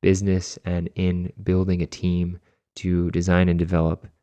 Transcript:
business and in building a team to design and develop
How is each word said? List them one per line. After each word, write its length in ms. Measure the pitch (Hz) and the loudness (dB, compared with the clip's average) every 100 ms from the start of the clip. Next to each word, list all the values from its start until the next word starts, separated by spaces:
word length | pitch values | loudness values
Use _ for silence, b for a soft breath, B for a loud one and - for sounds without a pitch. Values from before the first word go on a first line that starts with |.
business 580 | 101 95 98 92 - - | 2 2 2 -2 -2 -12
and 240 | - 87 85 | -6 -4 -4
in 380 | - 92 90 87 - | -2 -2 -2 -6 -8
building 400 | 98 92 92 90 | -2 0 2 0
a 40 | 82 | -2
team 540 | - 90 87 87 87 _ _ _ - | -4 -2 0 -2 -6 _ _ _ -8
to 340 | 92 90 87 | -2 0 0
design 400 | 87 87 90 92 | 0 2 4 4
and 80 | 87 | 2
develop 480 | 85 87 80 80 - _ | 2 2 2 0 -8 _